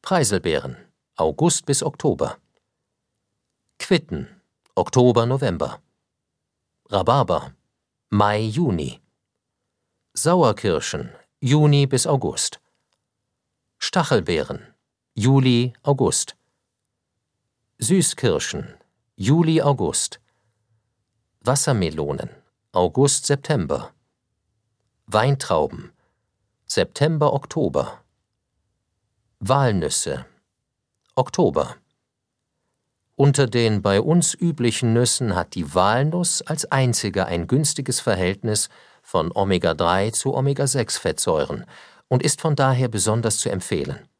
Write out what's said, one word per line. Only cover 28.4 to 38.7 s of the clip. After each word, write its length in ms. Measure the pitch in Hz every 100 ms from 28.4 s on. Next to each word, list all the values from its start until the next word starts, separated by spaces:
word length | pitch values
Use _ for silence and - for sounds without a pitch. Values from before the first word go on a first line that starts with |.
| _ _ _ _ _ _ _ _ _ _
Walnüsse, 880 | 101 135 131 101 73 - - 67 64 _ _ _ _ _ _ _ _ -
Oktober. 600 | 127 - 135 76 69 - _ _ _ _ _ _ _ _ _ _ _ _ _ -
Unter 300 | 143 139 131
den 340 | 120 113 104
bei 180 | 101 98
uns 340 | 147 175 170
üblichen 600 | - 170 156 120 - 120
Nüssen 420 | 117 123 - 120 90
hat 200 | 85 -
die 200 | 78 87
Walnuss 680 | 95 117 147 175 175 -
als 300 | - 156 -
einzige 540 | 139 127 117 104 95 92
ein 220 | 87 87
günstiges 520 | 127 151 - 131 120
Verhältnis 720 | - 95 92 101 117 107 -